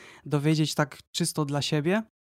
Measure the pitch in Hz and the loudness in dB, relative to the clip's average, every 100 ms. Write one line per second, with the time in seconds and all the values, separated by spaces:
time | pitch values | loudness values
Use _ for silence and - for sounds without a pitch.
0 | - - - 147 147 156 151 - 147 - | -20 -18 -4 0 2 2 2 0 -2 -4
1 | - - 170 - 143 143 - 151 147 208 | -10 -4 -2 -2 -2 -2 0 0 2 0
2 | 220 _ | -2 _